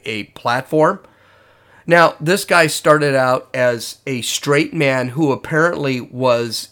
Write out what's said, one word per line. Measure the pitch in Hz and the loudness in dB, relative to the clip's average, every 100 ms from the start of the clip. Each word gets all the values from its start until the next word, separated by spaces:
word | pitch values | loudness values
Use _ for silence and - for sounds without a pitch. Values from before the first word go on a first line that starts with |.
a | - 107 | -10 -10
platform. | 101 - 123 123 131 156 160 196 - _ _ _ _ _ _ _ - | -10 -10 -4 -4 -2 0 2 0 -10 _ _ _ _ _ _ _ 2
Now, | 170 160 - | 4 4 2
this | 156 196 | -2 -2
guy | - 180 160 | 2 2 2
started | - 165 151 147 | 0 2 2 2
out | 135 127 127 - | 2 2 0 -2
as | 131 127 120 - - - | 0 0 0 -6 -12 -8
a | 127 | -8
straight | - - 139 143 156 | -6 -6 0 0 0
man | 165 139 131 127 | 0 0 0 -2
who | 123 151 | -2 0
apparently | 120 - 156 170 156 139 127 | -2 -2 0 0 0 -4 -4
was | - 123 127 120 120 110 - | -6 -2 0 2 0 -6 -10